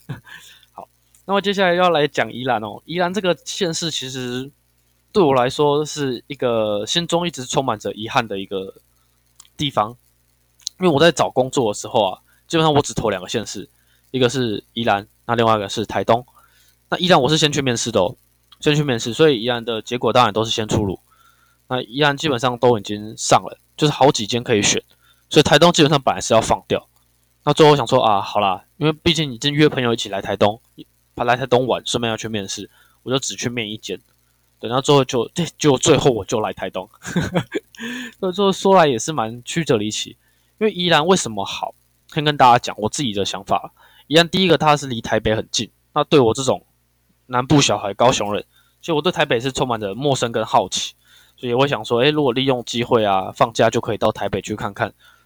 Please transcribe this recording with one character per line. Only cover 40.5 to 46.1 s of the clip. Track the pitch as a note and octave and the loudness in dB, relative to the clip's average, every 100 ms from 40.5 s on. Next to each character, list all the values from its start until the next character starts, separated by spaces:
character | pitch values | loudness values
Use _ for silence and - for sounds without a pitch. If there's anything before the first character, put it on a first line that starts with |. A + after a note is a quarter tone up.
| - | -4
因 | G#3+ | -2
为 | |
宜 | F3+ F3 | -2 2
兰 | D#3+ D#3+ | 2 4
为 | F#3+ | 2
什 | A#2+ | 0
么 | G#2 | -6
好， | G2 - - - _ _ _ | -8 -8 -10 -12 _ _ _
先 | - | -4
跟 | D3+ D3 | 0 6
大 | C3 | 6
家 | A#2+ | 6
讲 | - G2 | 2 -4
我 | G#2+ | -4
自 | - | -4
己 | C3+ | -4
的 | G2 F#2+ | -2 -4
想 | F#2 | -6
法。 | G2 G2+ - _ _ _ - | -2 -4 -4 _ _ _ 0
宜 | D#3 | 2
兰 | E3 | 2
第 | F#3 | 2
一 | F#3 | 2
个 | D3+ | 4
它 | D#3 D3 | 4 2
是 | C#3 | 0
离 | A#2 | -8
台 | - A2+ | -2 -2
北 | A2 A2 | 0 -2
很 | - | -2
近， | - G#2+ _ _ | -6 -6 _ _
那 | D3+ | -4
对 | D3 | 2